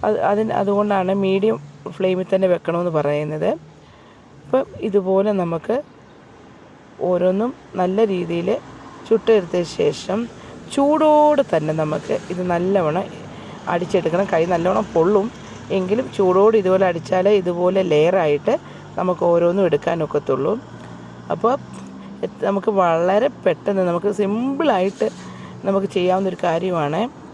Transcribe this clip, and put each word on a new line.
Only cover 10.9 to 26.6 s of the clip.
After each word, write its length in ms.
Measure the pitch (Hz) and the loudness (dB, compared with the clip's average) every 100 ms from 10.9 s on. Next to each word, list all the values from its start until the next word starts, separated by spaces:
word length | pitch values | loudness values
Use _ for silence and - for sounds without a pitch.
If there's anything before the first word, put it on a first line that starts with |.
| 302 311 302 302 294 269 165 | 4 4 6 6 4 2 0
തന്നെ 180 | 156 | 0
നമുക്ക് 440 | 156 156 151 - - - | -2 -2 -4 -4 -6 -4
ഇത് 120 | 180 | -6
നല്ലവണ്ണം 600 | 180 175 180 196 160 165 208 - - - - - - | -2 0 2 2 2 -2 -4 -12 -16 -16 -16 -14 -4
അടിച്ചെടുക്കണം. 580 | 175 175 190 160 170 196 | -2 0 0 0 0 0
കൈ 120 | 165 | 0
നല്ലവണ്ണം 420 | 170 175 175 208 202 | 2 2 2 0 0
പൊള്ളും, 380 | 170 165 208 220 - - - - | 2 4 4 0 -6 -18 -16 -4
എങ്കിലും 420 | 190 185 214 247 - | -4 0 -2 -2 0
ചൂടോടെ 420 | 185 180 208 220 | 4 6 6 4
ഇതുപോലെ 280 | 185 185 190 | 4 2 2
അടിച്ചാലേ 440 | 170 160 185 190 | 0 -2 2 4
ഇതുപോലെ 520 | 208 180 175 180 190 | 4 2 0 2 2
ലെയറായിട്ട് 760 | 185 151 160 185 160 147 147 277 - - - - | 2 4 4 4 2 2 0 -2 -4 -18 -12 -4
നമുക്ക് 260 | 180 175 | -2 0
ഓരോന്നും 400 | 175 170 170 185 | 2 4 4 4
എടുക്കാനൊക്കത്തുള്ളൂ. 960 | 185 156 - 170 151 151 - 131 147 226 - - - - - - - | 2 2 0 -2 -2 -2 0 -2 0 -2 -6 -18 -18 -18 -18 -18 -8
അപ്പോൾ 280 | 165 233 269 - - - - - - - - | -2 0 0 -6 -16 -16 -18 -18 -10 -10 -4
നമുക്ക് 280 | - 202 208 | -2 0 0
വളരെ 580 | 196 175 165 175 202 262 - 190 | 2 2 4 2 2 2 0 0
പെട്ടെന്ന് 360 | 160 - 196 | 0 0 0
നമുക്ക് 300 | 180 170 196 | 0 0 -2
സിമ്പിളായിട്ട് 1000 | 208 196 214 262 277 320 202 190 - - - - - - - | 0 0 0 -2 0 2 2 0 0 -4 -4 -16 -16 -16 -8
നമുക്ക് 220 | 196 196 190 | -2 0 0
ചെയ്യാവുന്നൊരു 500 | 196 180 185 196 180 | 0 2 2 0 -2
കാര്യമാണ്. 840 | 175 165 | -2 0